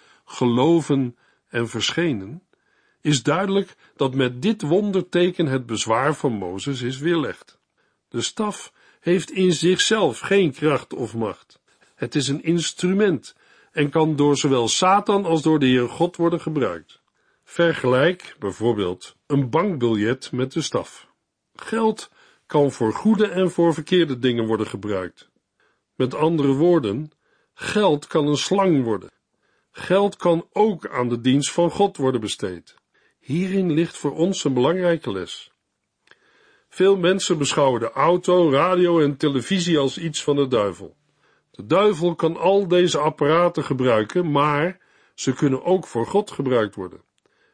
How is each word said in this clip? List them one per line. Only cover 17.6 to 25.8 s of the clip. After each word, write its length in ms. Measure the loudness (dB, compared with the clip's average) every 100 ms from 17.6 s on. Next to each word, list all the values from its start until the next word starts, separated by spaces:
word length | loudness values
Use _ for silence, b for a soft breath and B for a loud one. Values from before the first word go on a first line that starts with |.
| 0 2 0 2 2 0 -10 -10
bijvoorbeeld 760 | -8 -2 -2 0 -2 -6 -12 -20 -2
een 220 | -2 0
bankbiljet 840 | 0 0 0 0 2 0 -2 -6
met 200 | -6 -4
de 100 | -4
staf. 460 | -4 -6 -6 -14 -20 _ _ _ _ -20
Geld 560 | -6 -2 0 -2 -10 b b b -2
kan 260 | 0 0
voor 220 | 0 -2
goede 340 | 0 0 2 2
en 240 | 0 -2
voor 220 | 2 2
verkeerde 460 | 0 0 0 2 0
dingen 260 | -2 0 0
worden 220 | -2 -2
gebruikt. 600 | -6 -6 -6 -6 -12 _ _ _ _ _ _